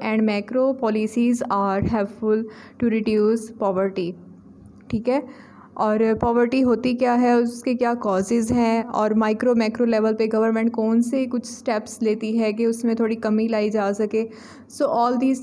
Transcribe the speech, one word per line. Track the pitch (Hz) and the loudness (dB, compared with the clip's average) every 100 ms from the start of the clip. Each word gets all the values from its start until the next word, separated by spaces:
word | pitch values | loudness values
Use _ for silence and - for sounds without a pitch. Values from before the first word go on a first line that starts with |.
and | 220 220 214 | -2 0 0
macro | 208 202 254 269 269 | -2 -2 0 0 0
policies | 220 214 214 240 240 240 - | -2 0 -2 0 2 0 0
are | 202 196 196 214 | 0 0 0 0
helpful | 226 202 - 214 220 220 - - - | 0 -2 -2 0 0 -2 -12 -20 -4
to | 233 | 0
reduce | 220 214 214 208 226 220 - | 0 0 2 2 0 -4 -4
poverty, | 196 185 196 196 175 - - - - - - - - | -2 0 -2 -2 -6 -8 -18 -20 -20 -20 -20 -20 -8
ठीक | 220 247 | -4 0
है। | 277 - - - - - - | -2 -4 -16 -20 -20 -14 -4
और | 214 214 220 | -2 2 0
poverty | 220 240 233 240 262 | 2 2 2 2 2
होती | 247 226 254 | 2 2 0
क्या | 247 247 | 0 2
है, | 240 247 240 | 2 4 2
उसके | 240 240 262 | 0 -2 -4
क्या | 240 240 | 0 0
causes | 233 214 190 196 233 226 | 0 -2 -2 0 0 2
हैं, | 240 226 226 | 2 2 0
और | 240 - 214 | -2 -2 0
micro | 214 214 220 247 | 2 2 2 2
macro | 233 220 233 233 | 2 0 0 2
level | 220 220 | 2 2
पे | 214 220 | 0 0
government | 220 226 220 226 | 2 2 2 0
कौन | 233 220 233 | 0 2 2
से | 240 269 247 | 2 0 -2
कुछ | 240 - | -4 -6
steps | - 247 214 220 - | -8 -4 -4 -4 -4
लेती | 220 226 220 226 | -2 0 -2 0
है | 220 | 0
कि | 208 226 | 0 -2
उसमें | 226 233 226 | 0 0 0
थोड़ी | 226 226 | 0 -2
कमी | 220 214 226 | 0 0 0
लाई | 214 214 | 0 0
जा | 214 196 | 0 0
सके। | 202 214 220 226 - - - - | -2 -2 -2 -4 -10 -20 -20 -16
So | - | -2
all | 285 233 240 | 0 2 2
these | 247 262 262 | 2 0 0